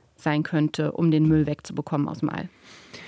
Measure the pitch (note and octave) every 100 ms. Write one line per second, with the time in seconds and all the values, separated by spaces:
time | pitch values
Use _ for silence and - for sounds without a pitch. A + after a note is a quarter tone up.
0 | _ - D#3+ D3+ D3+ D#3 D3+ - D3+ -
1 | E3 D#3 D#3 D#3 D3 D3 - - - D3
2 | C#3+ - - - F3+ _ - - - -